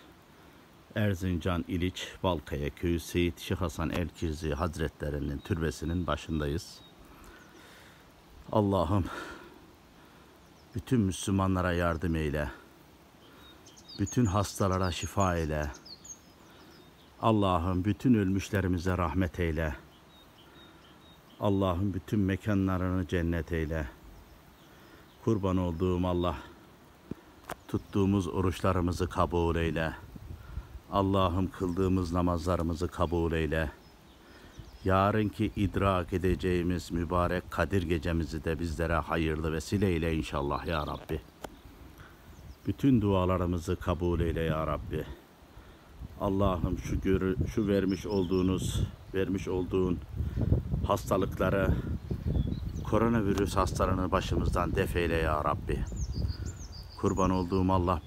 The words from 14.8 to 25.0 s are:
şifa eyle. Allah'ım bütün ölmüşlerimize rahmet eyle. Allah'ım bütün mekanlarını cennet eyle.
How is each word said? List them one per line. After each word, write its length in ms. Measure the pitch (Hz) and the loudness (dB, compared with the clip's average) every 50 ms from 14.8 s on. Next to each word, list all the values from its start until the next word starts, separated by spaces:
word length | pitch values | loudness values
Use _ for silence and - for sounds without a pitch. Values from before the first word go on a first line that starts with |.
| 95 92 87 | 0 0 -2
şifa 440 | - - 87 - 101 98 92 87 | -4 -6 -4 0 0 2 2 2
eyle. 360 | 85 80 73 76 76 76 71 - - - - - - - - - - - - - - - - - - - - - - - - - - - - - - - | 0 0 -2 -2 -2 -4 -4 -6 -12 -16 -18 -20 -18 -16 -18 -18 -18 -20 -20 -20 -20 -20 -20 -20 -20 -20 -20 -20 -20 -20 -20 -20 -20 -20 -20 -12 0 2
Allah'ım 640 | 113 110 104 101 95 90 85 82 95 92 90 90 | 4 4 6 4 4 4 2 2 2 0 2 2
bütün 300 | 104 101 - - 135 120 | 2 0 2 4 4 6
ölmüşlerimize 840 | 107 101 92 98 98 92 - - 98 92 90 92 87 82 92 90 85 | 6 4 2 2 0 -2 0 -2 0 2 2 0 0 2 0 0 2
rahmet 420 | 87 80 73 73 95 82 - - | 0 0 2 0 0 0 0 -2
eyle. 360 | 87 82 78 80 80 78 71 - - - - - - - - - - - - - - - - - - - - - - - - - - - - - - - - - | -2 0 0 0 0 -2 -2 -6 -10 -18 -20 -20 -20 -20 -20 -20 -20 -20 -20 -20 -20 -20 -20 -20 -20 -20 -20 -20 -20 -20 -20 -20 -20 -20 -20 -20 -20 -20 -10 -2
Allah'ım 540 | 110 107 101 98 98 95 87 87 101 101 87 | 0 2 4 4 4 2 2 2 0 0 -2
bütün 260 | 95 - - - 104 | -4 -4 -2 0 2
mekanlarını 840 | 98 92 98 92 - 104 104 98 95 95 92 90 90 92 90 92 90 | 2 2 2 0 0 0 2 2 2 2 2 0 0 0 0 0 0
cennet 460 | 90 95 90 82 85 85 82 80 - 87 | 0 0 0 0 0 0 -2 -2 -2 -2
eyle. 340 | 82 80 76 80 80 76 - - - - - - - - - - - - - - - - - - - - - - - | -2 -2 -2 -2 -4 -4 -6 -8 -14 -20 -20 -20 -20 -20 -20 -20 -20 -20 -20 -20 -20 -20 -20 -20 -20 -20 -20 -20 -20